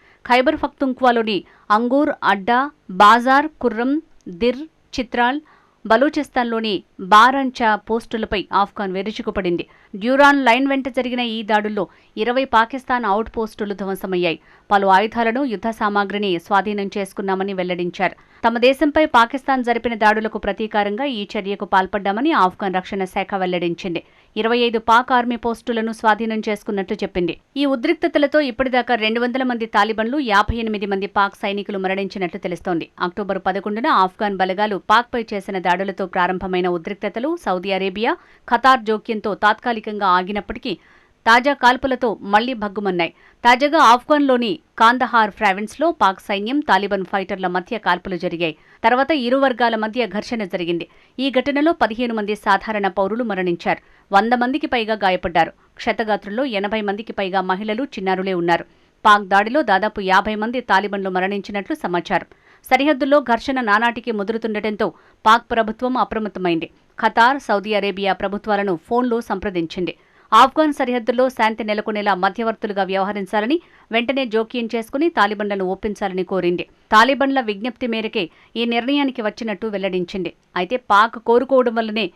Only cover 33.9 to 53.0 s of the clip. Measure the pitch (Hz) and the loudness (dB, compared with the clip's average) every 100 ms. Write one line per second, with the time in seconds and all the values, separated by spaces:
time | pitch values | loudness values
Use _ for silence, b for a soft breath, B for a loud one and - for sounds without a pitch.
33.9 | 233 185 - 208 190 185 190 214 185 - | 2 2 0 -4 -2 -2 0 -2 -2 2
34.9 | 220 233 240 226 202 196 190 175 180 196 | 2 2 -4 -6 -8 -6 -4 0 0 -2
35.9 | 185 185 190 180 185 190 185 180 175 165 | -6 -4 0 0 -2 -4 -2 -2 -2 -6
36.9 | 190 208 226 285 339 214 185 196 190 190 | -8 -8 -6 -6 -4 -4 -4 -2 -4 -4
37.9 | 190 240 359 b b - 247 262 254 214 | -2 -4 -4 b b -2 2 4 4 2
38.9 | 214 - 214 214 185 214 214 247 220 220 | -4 -4 -6 -4 0 2 2 -2 -4 -6
39.9 | 208 196 180 185 208 - 226 254 170 b | -2 2 2 0 -6 -8 -8 -8 -10 b
40.9 | b b _ 226 240 277 277 247 254 269 | b b _ 2 4 4 2 2 2 0
41.9 | 254 240 - 196 208 247 233 208 202 202 | -2 -2 -2 0 0 0 -4 -6 -4 -2
42.9 | 175 170 b b _ 233 247 294 311 233 | 0 -2 b b _ 4 4 4 6 6
43.9 | 240 - 294 277 247 233 - _ - 226 | 6 4 2 4 2 0 -4 _ 2 4
44.9 | 247 233 233 208 - 208 190 214 - 330 | 4 2 2 2 2 0 0 -4 -2 -2
45.9 | 330 196 190 - 196 214 294 285 190 202 | 2 0 0 -4 -4 -2 -2 2 2 2
46.9 | 202 180 202 185 190 185 180 180 214 185 | -4 -2 -4 -4 -4 -2 -2 -4 -4 -2
47.9 | 175 - 180 180 170 165 b b b 226 | -2 -2 -6 -4 -4 -4 b b b 2
48.9 | 247 269 311 240 269 269 233 233 220 220 | 2 2 0 0 2 2 2 0 0 -2
49.9 | 247 220 208 - 226 185 185 170 170 - | -4 -4 -4 -6 -6 -6 -4 -2 -4 -6
50.9 | b b - 269 247 269 277 311 330 214 | b b -6 -2 0 0 0 0 2 0
51.9 | 226 240 226 208 208 220 - 226 214 196 | -2 -4 -4 -4 -2 0 0 0 -2 -2
52.9 | 190 | 0